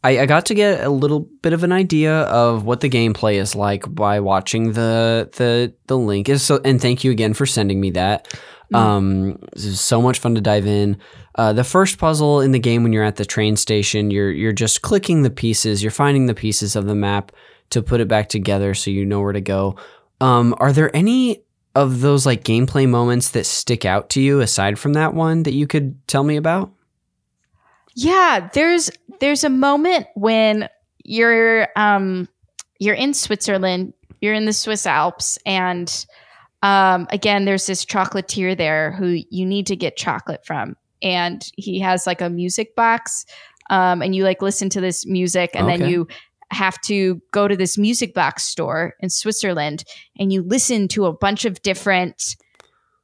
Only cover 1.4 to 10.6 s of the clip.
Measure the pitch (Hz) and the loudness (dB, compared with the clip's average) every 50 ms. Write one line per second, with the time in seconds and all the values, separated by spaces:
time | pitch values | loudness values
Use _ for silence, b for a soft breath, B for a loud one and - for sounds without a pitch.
1.4 | - 165 165 170 175 175 180 190 190 180 170 151 156 156 156 160 151 - - 120 | -2 0 0 0 0 0 2 2 2 2 2 2 2 2 2 2 0 2 2 2
2.4 | 120 120 117 110 104 113 123 123 - 139 123 120 117 113 107 - - 110 104 98 | 4 2 2 0 0 -2 -2 0 0 0 2 2 2 2 0 0 0 2 2 2
3.4 | 95 98 - 104 101 101 101 98 - 95 85 82 104 101 104 104 101 95 95 95 | 0 -2 -2 -2 0 -2 0 -2 -4 -6 -4 -2 0 0 0 0 2 2 0 0
4.4 | 95 - - 113 113 113 107 117 117 113 113 113 113 113 113 113 - - - - | 0 -2 -2 0 0 0 0 0 0 0 2 2 2 2 0 0 -2 -6 -4 -2
5.4 | 123 120 117 120 120 120 - _ _ - 135 131 120 104 101 101 101 123 139 139 | 0 2 2 0 0 -2 -6 _ _ -2 0 0 2 0 0 0 2 0 0 0
6.4 | 131 - 147 135 135 139 135 123 - 123 123 131 - 135 123 110 113 107 107 - | 2 2 2 2 4 2 2 4 2 0 0 2 0 0 2 2 0 0 0 0
7.4 | 139 131 - 113 104 98 98 98 98 95 87 90 90 98 104 - B B B B | -2 -2 0 0 0 0 0 0 -2 -2 0 0 0 0 0 -2 B B B B
8.4 | B B B B B B - - - 107 104 101 98 98 98 95 95 98 - - | B B B B B B -2 0 2 2 2 2 2 2 0 0 -2 -2 -4 -8
9.4 | - - - - 104 104 95 98 - - 123 117 120 127 120 - - 120 117 110 | -14 -18 -14 -10 -8 -6 -4 -2 0 0 2 2 2 2 0 0 0 0 0 0
10.4 | 101 110 104 107 | 2 2 2 2